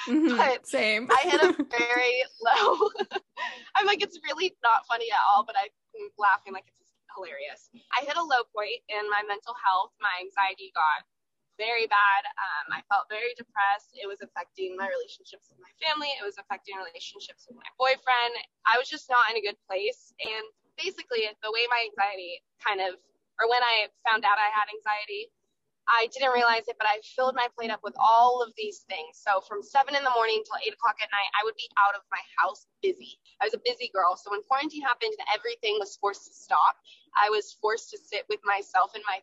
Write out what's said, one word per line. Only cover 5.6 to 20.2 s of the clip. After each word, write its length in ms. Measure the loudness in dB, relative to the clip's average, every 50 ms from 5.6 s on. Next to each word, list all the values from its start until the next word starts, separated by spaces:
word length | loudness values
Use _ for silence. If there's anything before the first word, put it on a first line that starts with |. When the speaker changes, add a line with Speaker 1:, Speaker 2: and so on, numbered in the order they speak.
| -2 -4 _ _ _ _ _ -14 -14 -14 _ 0
Speaker 2:
laughing 340 | 2 2 2 2 _ -10 -14
like 120 | -14 -14 _ _ _
it's 100 | _ _ _ _ _ _ -16
hilarious. 560 | -14 -14 -12 -12 -12 -12 -12 -12 -16 _ _ _ -20 _ -4 -4
I 80 | -2 -2
hit 120 | -2 -2
a 60 | -2 0
low 200 | 2 2 0 0 _
point 320 | -6 -8 -6 -6 -6 -10 _ -8
in 180 | -6 -6 -4 -2
my 140 | -2 -2 -2 -2
mental 260 | -6 -8 _ -14 -14 -2 0
health. 300 | 2 2 2 0 -2 _ _ -4
My 80 | -4 -4 -4
anxiety 540 | -8 -8 -2 0 0 0 -2 -6 -14 -10 -4
got 320 | 0 2 2 0 0 -4 _ _ _ _ _ _ _ _ _ _
very 300 | -8 -4 -2 -2 -2 0
bad. 400 | 2 4 4 4 4 4 2 0 -4 -8
Um, 380 | -8 -8 -6 -6 -8 -6 -8 -10
I 80 | -10 -4 -2
felt 160 | -2 -2 -2 _
very 240 | -8 -6 -6 -6 -8 -8
depressed. 560 | -16 _ -2 0 0 0 0 -2 -4 _ _
It 140 | -16 -14 -14
was 100 | -14 -14
affecting 560 | -18 -16 _ -14 -14 _ _ -10 -8 -8 -6
my 140 | -8 -6 -6
relationships 560 | -6 -6 -8 -10 -14 -20 _ -20 -20 -20 _ _
with 80 | _ _ -20
my 80 | -20 _ _ -4
family. 240 | -4 -4 -4 -4 -6 -6 -8
It 60 | -8
was 100 | -12 -12
affecting 380 | -12 -12 -12 -12 -12 _ -14 -12
relationships 720 | -12 -12 -14 -14 -16 -18 -16 -16 -18 -20 -20 -20 _ -20 _
with 80 | -20
my 140 | -20 -20 -20 _ 0
boyfriend. 560 | 2 2 2 2 2 0 2 2 2 0 -2 -6 -12 _ _ _ 2
I 100 | 2 4
was 140 | 4 2 -2
just 180 | -8 -12 -6 0
not 220 | 4 4 4 4
in 80 | 2 -2
a 20 |
good 160 | -4 -4 -8 _ _ -8
place. 420 | -6 -4 -4 -4 -6 -8 -16 -20 _ _